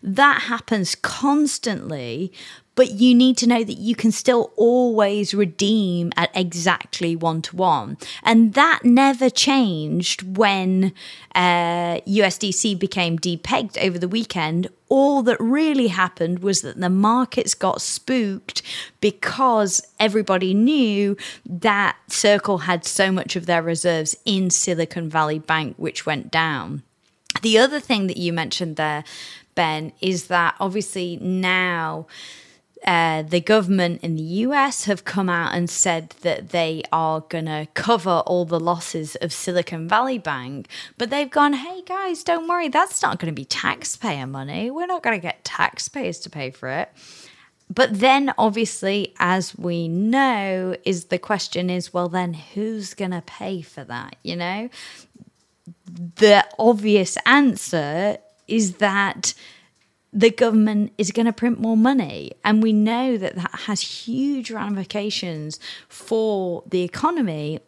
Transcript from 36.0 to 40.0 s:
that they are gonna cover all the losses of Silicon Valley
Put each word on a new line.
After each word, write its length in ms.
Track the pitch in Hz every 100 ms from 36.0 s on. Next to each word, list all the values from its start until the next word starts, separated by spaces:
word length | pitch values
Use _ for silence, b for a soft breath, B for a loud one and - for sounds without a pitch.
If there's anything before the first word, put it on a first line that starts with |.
| 160 -
that 300 | 175 - -
they 300 | 175 165 160 -
are 260 | 165 160 156
gonna 480 | 156 165 160 151 156
cover 500 | - - 233 175 170 -
all 200 | 180 170
the 140 | 170
losses 580 | 165 170 165 175 156 -
of 160 | 170
Silicon 520 | - - 175 170 165 165
Valley 280 | 208